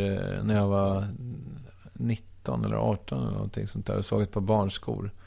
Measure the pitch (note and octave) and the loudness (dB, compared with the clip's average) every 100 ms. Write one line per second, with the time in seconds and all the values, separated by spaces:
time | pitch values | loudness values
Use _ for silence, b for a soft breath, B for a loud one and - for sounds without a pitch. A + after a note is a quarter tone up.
0 | G2 G2 F#2+ G2 G#2 G#2 G2+ G2 G2 G2 | 4 2 0 0 4 4 6 4 4 2
1 | G2+ A2+ B2 - - - - - - - | 0 -6 -8 -8 -10 -12 -14 -16 -14 -2
2 | A#2+ A2 - - - A#2+ G#2 G#2+ A2 G2+ | 0 0 -4 -8 -4 0 0 2 2 0
3 | - C3+ A2+ G2+ G2+ G#2+ G2+ G#2 G2+ G2 | -2 -2 0 -2 -2 -4 -4 -4 -2 -2
4 | G2 G#2 G2 G#2+ F#2+ G#2+ G2 - - G#2+ | 2 2 2 0 2 4 2 -2 -4 -4
5 | G#2 b | -6 b